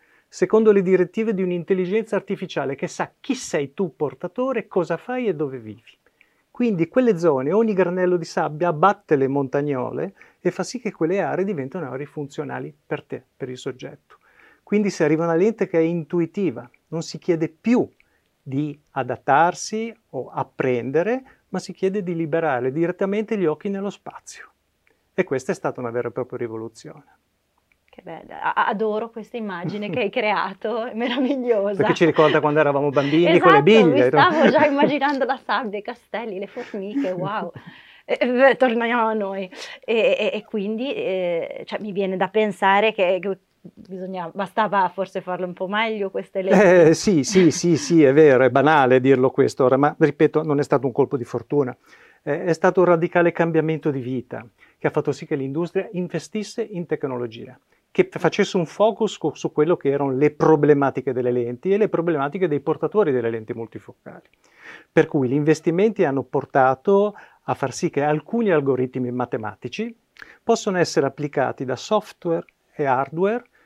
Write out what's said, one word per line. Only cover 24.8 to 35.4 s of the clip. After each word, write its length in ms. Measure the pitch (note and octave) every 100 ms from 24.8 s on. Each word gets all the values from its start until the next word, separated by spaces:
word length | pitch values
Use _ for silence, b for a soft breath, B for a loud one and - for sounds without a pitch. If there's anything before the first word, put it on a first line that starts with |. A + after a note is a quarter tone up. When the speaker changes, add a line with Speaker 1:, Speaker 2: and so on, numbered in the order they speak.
| _ _ _
Speaker 1:
E 100 | -
questa 280 | F#3 C3 -
è 20 | F3
stata 240 | D3 C3+
una 120 | A#2+
vera 180 | A#2 A#2+
e 20 |
propria 280 | C3+ B2 B2
rivoluzione. 760 | A#2+ A2 A2+ - D3 D#3 _ _ _ _ _ _ _ _ _ -
Speaker 2:
Che 60 |
bella, 380 | F3 E3 - D#2+ -
a-, 140 | - F#3+
adoro 420 | G#3 A3 G#3+ A3+
questa 280 | A3+ A3 A#3
immagine 520 | G#3+ F3 F3 G3+ G#3
che 100 | B3
hai 80 | G#3
Speaker 1:
<laughs> 0 |
Speaker 2:
creato, 720 | B3+ G#3+ F#3 F3+ F#3+ A3 A#3 A#3+
è 60 |
meravigliosa. 840 | G#3+ A#3+ B3 C4 C#4 B3 A3 G3 G3+
Speaker 1:
Perché 160 | G#3+
ci 100 | -
ricorda 380 | E3 D#3 D3+ D3+
quando 180 | D3+ D3+
eravamo 300 | C#3+ C#3 D3
bambini 500 | C#3 C#3 D#3 F3 F3
con 140 | F3+
le 60 | G#4
Speaker 2:
Esatto, 220 | A#3 A3 F3+
mi 40 |
Speaker 1:
biglie, 160 | - B2+
no? 100 | -
Speaker 2:
stavo 300 | F4+ D#4+ C4+
già 160 | D4+ D4
Speaker 1:
<laughs> 0 |
Speaker 2:
immaginando 560 | C#4 D4 C#4+ C4+ C4+
la 140 | A#3+ A#3+